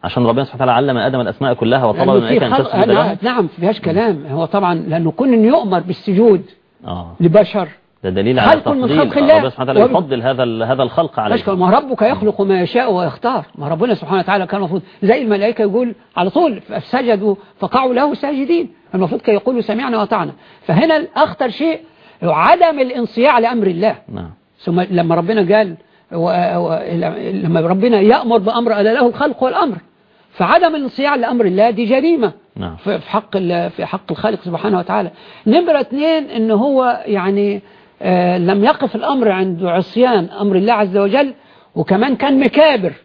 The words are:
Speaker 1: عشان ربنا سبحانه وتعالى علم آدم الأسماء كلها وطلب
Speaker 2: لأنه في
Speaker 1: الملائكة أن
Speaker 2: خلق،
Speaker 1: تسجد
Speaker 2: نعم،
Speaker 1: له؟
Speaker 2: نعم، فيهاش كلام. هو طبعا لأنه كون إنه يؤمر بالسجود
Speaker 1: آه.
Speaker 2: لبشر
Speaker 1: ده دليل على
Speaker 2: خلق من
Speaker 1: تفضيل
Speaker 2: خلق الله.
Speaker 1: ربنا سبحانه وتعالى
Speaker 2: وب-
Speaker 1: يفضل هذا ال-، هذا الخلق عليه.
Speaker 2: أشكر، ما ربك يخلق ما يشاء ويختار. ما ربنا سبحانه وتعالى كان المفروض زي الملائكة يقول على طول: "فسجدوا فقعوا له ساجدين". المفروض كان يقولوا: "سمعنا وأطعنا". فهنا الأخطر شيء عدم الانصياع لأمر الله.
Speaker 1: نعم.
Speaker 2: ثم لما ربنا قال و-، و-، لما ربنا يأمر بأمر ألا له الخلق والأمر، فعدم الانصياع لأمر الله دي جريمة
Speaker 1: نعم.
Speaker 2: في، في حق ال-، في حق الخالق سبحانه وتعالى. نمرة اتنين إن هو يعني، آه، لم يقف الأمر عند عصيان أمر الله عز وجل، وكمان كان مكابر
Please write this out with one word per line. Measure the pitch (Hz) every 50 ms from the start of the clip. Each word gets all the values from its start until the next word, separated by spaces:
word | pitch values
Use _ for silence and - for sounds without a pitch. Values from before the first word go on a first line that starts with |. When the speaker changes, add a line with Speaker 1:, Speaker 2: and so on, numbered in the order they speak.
| -
Speaker 1:
عشان | - - 127 123
ربنا | 135 139 131 135
سبحانه | - - 123 135
وتعالى | 127 120 120 139 139
علم | 127
آدم | 120 101 127 131 131
الأسماء | 120 92 92 - 143 131 123
كلها | - 120 113 127 135 127
وطلب | 113 208 170 - -
Speaker 2:
لأنه | 202
في |
Speaker 1:
الملائكة | - - - 254 233 -
أن | 220 247
Speaker 2:
خلق، | 277 269 -
Speaker 1:
تسجد | - - - 233
Speaker 2:
نعم، | - 214 -
Speaker 1:
له؟ | 208 - -
Speaker 2:
نعم، | 190 240 247 247 190
فيهاش | 156 - - 170 196 220 -
كلام. | - 175 160 190 233 226 180 143 147 151
هو | 135 151 165
طبعا | 156 - 202 196 180 175
لأنه | 165 165 170 156 170 165 160
كون | 151 - 254 269 247
إنه | 226 214
يؤمر | 226 277 330 - 196 185 175
بالسجود | 170 180 180 - - - 190 185 226 233 202 170 - - - _ _ _ _ _ -
Speaker 1:
آه. | - - 90 87 85 87 -
Speaker 2:
لبشر | 170 165 160 208 202 - - 214 180 151 - _ _ _ _ _ -
Speaker 1:
ده | 95
دليل | 92 95 98 113 127 -
على | - 247 320 311
Speaker 2:
خلق | - -
من | 294 262
Speaker 1:
تفضيل | 254 240 294 311
Speaker 2:
خلق | - 330 -
الله. | 285 285 277 311
Speaker 1:
ربنا | 320 277 262
سبحانه | - - - -
وتعالى | - 208 214 254 262
Speaker 2:
وب- | 196 180
Speaker 1:
يفضل | 139 135 120
هذا | 113 131 135 123 131
ال-، | 120 113 113 113
هذا | 117 131 131 135
الخلق | 117 - - 165 151 - -
عليه. | - 104 -
Speaker 2:
أشكر، | 233 - 202 196
ما | 180 180 180
ربك | 202 269 302 262 254 -
يخلق | 214 202 - 190 208 214 208 208
ما | 202 196 190 185
يشاء | 180 - - 240 254 254 196
ويختار. | 180 180 151 127 - - 233 262 196 - - _
ما | - 147
ربنا | 143 165 160 214 254 214
سبحانه | - - 147 185 190
وتعالى | 170 - 196 202 185
كان | 170 - 175
المفروض | 196 160 170 190 - - - - 214
زي | 190 226 302
الملائكة | 269 220 208 196 196 226 233 -
يقول | 220 202 190 233 254 240 208 _ _ _ _
على | 180 175 190
طول: | - 294 349 311 226 -
"فسجدوا | - - 208 - - - - 254 254 233 220 202 202 214 196 196 - _ _ _
فقعوا | - 180 - 254 262 254 247
له | 240 285 294 277
ساجدين". | - - 277 294 262 277 262 339 339 320 - - _ _ _ -
المفروض | 185 185 160 233 226
كان | - - 214
يقولوا: | 196 - 254 262 240
"سمعنا | 214 - 208 220 269 254 240
وأطعنا". | 220 208 196 233 202 165 147 - - _ - - _
فهنا | _ - 170 170 285 330 320
الأخطر | 302 320 - _ 254 302 311 - - 269 247
شيء | 202 - 285 330 320 311 - - _ _ _ - - _ -
عدم | 170 156 151 175 247 339 359 359 330 311 285
الانصياع | 262 254 254 247 240 208 - 233 240 294 269 240
لأمر | 226 233 254 233 202
الله. | 185 175 165 196 220 - - _ - -
Speaker 1:
نعم. | 98 87 82 - _ _ _ _ _
Speaker 2:
ثم | - - 170 180
لما | 180 190 185 175 170 165 165
ربنا | 170 170 175 226 214 196 170 202
قال | 214 214 185 165 160 _ _ _ _ _ _
و-، | 175 170 165 175 180 180 175 175 175
و-، | 175 175 165 165 156 156 165 170 170 170 160 - - - - 190
لما | 196 190 160 170 165
ربنا | 160 165 185 196 202 247 233 208
يأمر | 190 208 240 - - 233 233
بأمر | 226 185 214 226 233 240 233 220 208
ألا | 202 214 226
له | 269 262
الخلق | 240 233 - 277 302 233 - 262
والأمر، | 254 - 370 381 285 190 165 - _ _ _ _ _ _ _ _ _
فعدم | _ - 180 175 240 - 349 330 311
الانصياع | 302 277 254 - - 269 285 294
لأمر | 262 233 226 247 240 233
الله | 190 180 190 214 240
دي | 226 185 240
جريمة | 202 254 269 285 330 349 294 233 185 - - _ _ _
Speaker 1:
نعم. | - 95 87 80
Speaker 2:
في، | - - 196 202 175
في | 147 -
حق | - 214 214 - -
ال-، | 196 190 175 175 170 170 175
في | 175 - -
حق | 165 - 190 _ -
الخالق | 165 - - 220 214 190
سبحانه | - 180 170 160 - 214 196 180
وتعالى. | 175 175 190 208 190 165 - - - - - - -
نمرة | 214 226 330 349 330 311 285
اتنين | 262 - 247 277 294 320 320 320 285 -
إن | - 233 220 226
هو | 214 202 240 294 277 262 254 247 240 - -
يعني، | - 208 196 180 190 196 202 202 202 202 202 - - - - _ _ _ _
آه، | - 185 185 180 180 180 180
لم | 180 175 175 196 202 202
يقف | 254 311 - 277 - -
الأمر | 220 - 302 311 262 233 220
عند | 190 185 190 190 180 165 190
عصيان | 180 165 185 175 - - 220 247 254 240 196 170
أمر | 175 - 202 202 202 190
الله | 185 190 220 240
عز | 208 208 190 180
وجل، | 202 202 202 196 269 285 269 247 _ _ _ - - _ _ _
وكمان | - 156 - 196 190 233 277 262
كان | 226 269 277 277 269
مكابر | 277 247 - 285 311 311 277 226 185 170 131 -